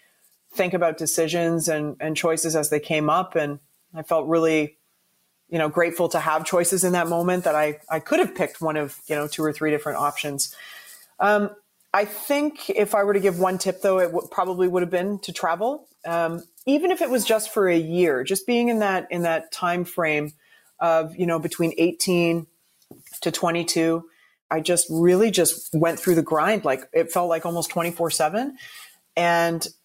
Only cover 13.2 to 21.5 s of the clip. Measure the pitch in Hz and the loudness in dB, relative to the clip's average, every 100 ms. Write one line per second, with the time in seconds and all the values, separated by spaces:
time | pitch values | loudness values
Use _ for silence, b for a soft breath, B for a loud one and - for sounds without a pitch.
13.2 | 190 175 185 185 190 185 202 190 180 165 | 2 2 0 0 -2 -2 2 2 2 0
14.2 | - - 180 180 180 180 180 180 190 202 | -4 -2 -2 0 2 2 0 -2 -2 -6
15.2 | - 170 175 170 226 294 - _ - 170 | -8 -4 -2 -2 -2 -4 -10 _ -6 -2
16.2 | 165 170 - - - 285 349 359 302 247 | -2 -4 -12 -8 0 2 2 0 0 0
17.2 | - 220 - - 190 170 160 170 175 131 | 2 0 0 0 2 2 2 2 2 2
18.2 | 147 190 - 240 240 226 208 185 - 175 | 0 -4 0 0 2 0 0 -2 -4 -2
19.2 | 170 165 160 - 175 175 175 - 165 151 | 0 -2 -4 -4 -2 -2 -4 -2 0 0
20.2 | 147 - b b b b 170 160 156 165 | -2 -10 b b b b 2 2 0 -2
21.2 | 175 165 165 | 0 0 -2